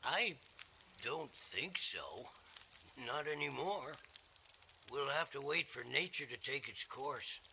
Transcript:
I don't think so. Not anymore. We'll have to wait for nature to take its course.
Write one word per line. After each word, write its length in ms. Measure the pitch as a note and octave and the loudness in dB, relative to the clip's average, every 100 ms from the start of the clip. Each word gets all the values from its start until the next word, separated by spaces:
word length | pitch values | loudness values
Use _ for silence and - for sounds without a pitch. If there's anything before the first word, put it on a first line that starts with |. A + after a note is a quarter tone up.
I 320 | C3 F3 A#3 C#3+ - - - - - - | 4 4 4 0 -12 -14 -14 -14 -18 -6
don't 300 | A2+ D#3 D3 | -2 0 -2
think 440 | - - - E3 F3+ | -2 -2 0 -2 8
so. 500 | - F2 D2 - - - - - - - - - | 8 8 0 -6 -10 -14 -14 -14 -14 -14 -14 -8
Not 220 | A#2+ D3 D3+ | -2 0 0
anymore. 680 | D3 D3 C3 E3+ G3+ C3 D#3 - - - - - - - - - | 0 0 0 0 0 -4 -8 -12 -14 -16 -18 -16 -16 -16 -16 -6
We'll 180 | B2+ C#3 | -2 2
have 220 | D3 D#3+ | 2 2
to 100 | C#3+ | -2
wait 260 | C#3 D#3+ D#3+ | 0 0 0
for 160 | C3+ | -4
nature 420 | A#2+ C3 F3+ - | 0 2 4 0
to 120 | C#3+ B2 | 0 -4
take 320 | - C3+ - | -2 -2 0
its 140 | - | 2
course. 560 | - - C#3 B2+ - - - | 4 4 0 2 2 2 -2